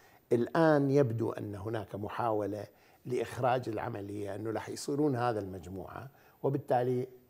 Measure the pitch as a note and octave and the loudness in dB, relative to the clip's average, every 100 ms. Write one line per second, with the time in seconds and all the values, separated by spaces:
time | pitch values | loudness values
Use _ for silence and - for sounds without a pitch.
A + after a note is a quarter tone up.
0 | - - _ B2 A#2+ E3 D#3+ D3 C#3 C#3 | -20 -20 _ 2 2 4 6 6 6 6
1 | C3 A2+ A2+ - G#2+ G2+ G2+ A2+ G#2 G2+ | 4 2 -2 -2 -6 -8 -6 -6 -6 -8
2 | G2+ - A#2 G#2+ G2+ G#2 G#2 - - _ | -6 -2 0 0 0 -4 -10 -16 -20 _
3 | - B2 A#2 - B2+ C3 A2+ G#2+ - A2+ | -4 -2 -2 0 2 2 0 -4 -4 -6
4 | G2+ G#2 G2+ G2+ A2 G#2+ - G#2+ - C#3+ | -6 -6 -6 -4 -4 -4 -4 -6 -4 0
5 | D3+ B2 B2 G#2+ G2 F#2 E2 F#2 E2 F#2 | 2 2 2 0 -4 -8 -10 -10 -10 -12
6 | C3 - - _ C#3 C#3 - B2+ B2+ B2 | -14 -16 -20 _ -2 -2 0 2 2 0
7 | C3+ - _ | -2 -10 _